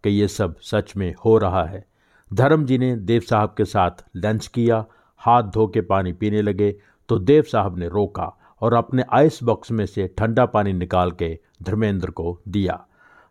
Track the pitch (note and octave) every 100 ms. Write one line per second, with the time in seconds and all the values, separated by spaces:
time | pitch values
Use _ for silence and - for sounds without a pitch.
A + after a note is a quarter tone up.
0 | G2+ G2+ G2+ - F#2 - - G#2+ - F#2+
1 | F2+ E2+ A2+ A2 G2 F#2 E2 F2+ - _
2 | _ _ - G2+ C3+ D#3 C3+ B2+ B2+ A#2
3 | F#2 A#2 - A2 G#2 - G2 G#2 F2 -
4 | - F#2 G#2 G#2+ - A#2+ A#2 A2+ G#2+ _
5 | _ _ B2 B2 G2+ G#2+ G#2+ A2 E2+ F#2+
6 | F#2 F2 G#2+ G#2+ G#2 G2 G#2 G2+ _ _
7 | - - F#2 D3+ D3 A2 G2 F2 E2+ G2
8 | G2 F#2+ E2 - _ - A2+ A#2 - B2+
9 | - B2+ D#3 - A#2 A2 - A2+ G2 G#2
10 | F#2 - A2 A#2 B2 G#2+ G2+ F#2 F2+ F2+
11 | F2+ F2 E2+ D#2+ _ _ F#2+ G#2+ G#2+ G2
12 | F2 D#2+ E2+ F2 G2 G2+ F#2 - - _
13 | _ _ _